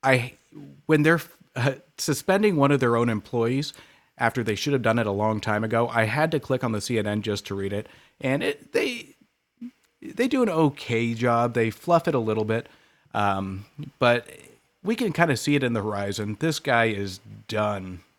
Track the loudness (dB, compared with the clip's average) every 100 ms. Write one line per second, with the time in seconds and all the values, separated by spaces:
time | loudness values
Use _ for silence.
0 | 4 2 0 -12 _ -20 -20 -20 2 4
1 | 6 4 0 _ _ -2 -2 -2 _ -10
2 | -4 -4 0 2 2 4 4 4 4 2
3 | 2 -2 -4 -2 0 -2 -4 -10 -20 _
4 | _ -2 -2 0 -2 -2 0 0 2 2
5 | 0 0 0 0 -2 -2 0 0 0 0
6 | 0 0 0 -2 -2 -2 -2 -4 -2 -2
7 | 0 -2 -2 -6 -6 -6 -4 -6 -8 -18
8 | _ _ -2 -2 -2 -6 -6 -4 -2 -6
9 | -12 _ _ _ _ _ -18 _ _ _
10 | -16 -2 0 2 2 4 2 2 -4 0
11 | 0 0 2 4 2 2 0 -2 2 2
12 | 2 0 0 -2 0 -2 -4 -20 _ _
13 | _ -2 0 0 -4 -8 -14 -16 -18 _
14 | 2 2 -2 -20 -20 _ _ _ -4 -2
15 | -2 0 2 2 2 0 2 -2 -2 -4
16 | -4 -4 -6 -4 -4 -4 0 2 2 0
17 | -6 -8 -16 -20 -8 -2 -2 -4 -8 -14
18 | _